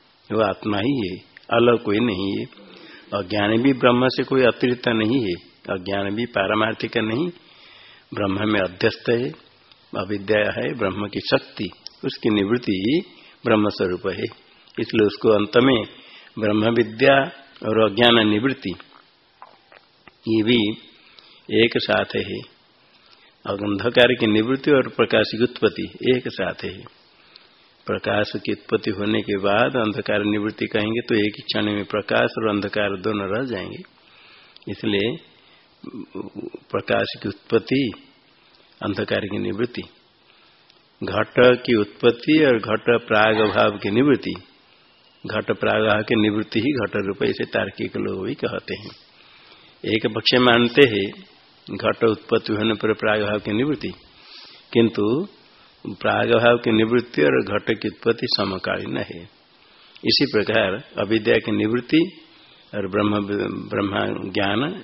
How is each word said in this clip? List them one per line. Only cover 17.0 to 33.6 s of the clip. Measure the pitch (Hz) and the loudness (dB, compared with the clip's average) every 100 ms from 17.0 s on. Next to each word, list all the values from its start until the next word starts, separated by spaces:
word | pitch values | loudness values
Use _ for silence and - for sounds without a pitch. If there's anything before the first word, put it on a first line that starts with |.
| 135 139 135 - - - 107 | 4 4 2 -6 -20 -10 -2
और | 110 107 | 0 2
अज्ञान | 101 120 117 107 | 4 4 6 4
निवृत्ति | 104 131 131 98 85 - - _ _ _ _ - 50 _ - _ _ - _ 113 | 2 0 -4 -8 -10 -14 -20 _ _ _ _ -20 _ _ -20 _ _ -20 _ -2
ये | 110 | 0
भी | 107 123 104 110 - - _ - - - - 107 | 4 2 2 -4 -12 -20 _ -20 -20 -20 -2 2
एक | 117 123 | 2 2
साथ | - 101 101 101 | 0 0 0 -4
है, | 95 - - _ _ _ _ _ _ _ _ _ - | -6 -8 -12 _ _ _ _ _ _ _ _ _ -8
अंधकार | 101 104 98 117 123 120 | -6 -4 -2 0 4 6
की | 123 110 | 4 2
निवृत्ति | 107 113 135 151 | 4 2 0 4
और | 139 117 | 4 4
प्रकाश | - 113 110 107 | 0 2 2 2
की | - | 0
उत्पत्ति | 120 - 107 - - - 117 | -2 2 0 0 -10 -4 0
एक | 127 123 | 0 -2
साथ | - 90 85 | -6 -6 -6
है। | - 92 - _ _ _ _ - _ _ _ _ - | -10 -12 -20 _ _ _ _ -20 _ _ _ _ -8
प्रकाश | 98 107 104 104 104 | -6 -2 -2 -2 -4
की | - | -6
उत्पत्ति | 101 - 110 - | -8 -2 -2 -2
होने | 98 104 110 | -4 -2 -2
के | 104 101 | -2 -2
बाद | 98 104 127 131 | 0 2 2 0
अंधकार | 107 104 107 104 104 | -2 -2 -2 -2 0
निवृत्ति | 104 107 107 110 | -2 -2 -4 -4
कहेंगे | 113 104 117 - | -2 -2 -4 0
तो | 113 | 0
एक | 104 - | 0 -4
क्षण | - 107 104 | -6 -2 -2
में | 104 98 | -2 -4
प्रकाश | 107 - 117 120 - | -6 -2 0 0 0
और | 110 | -2
अंधकार | 104 98 104 101 98 | -2 -2 -2 -2 -2
दोनों | 104 104 98 | -4 -4 -2
रह | 104 131 | -4 -4
जाएंगे। | 101 | -6